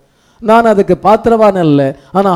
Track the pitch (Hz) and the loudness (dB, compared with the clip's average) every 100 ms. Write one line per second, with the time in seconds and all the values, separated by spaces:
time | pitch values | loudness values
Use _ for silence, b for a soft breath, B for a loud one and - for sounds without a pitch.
0 | _ _ _ _ 233 226 233 202 170 180 | _ _ _ _ -2 0 2 0 0 -2
1 | 185 220 226 226 214 190 160 143 135 135 | 0 0 0 0 2 0 0 0 -2 -6
2 | b 185 196 | b -4 -2